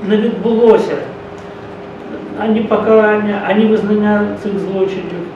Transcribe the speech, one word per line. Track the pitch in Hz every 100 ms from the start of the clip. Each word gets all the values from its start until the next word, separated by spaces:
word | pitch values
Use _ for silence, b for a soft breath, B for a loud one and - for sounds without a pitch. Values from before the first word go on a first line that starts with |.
| 202
не | 214
відбулося | 233 - 240 226 233 208 - - - - - - - - - - - - - - - -
ані | 220 220
покарання, | 214 214 214 220 214 208 208 196 175
ані | 208 220
визнання | 214 202 208 208 208 208 202
цих | 208 190
злочинів. | 175 190 185 190 170 175 180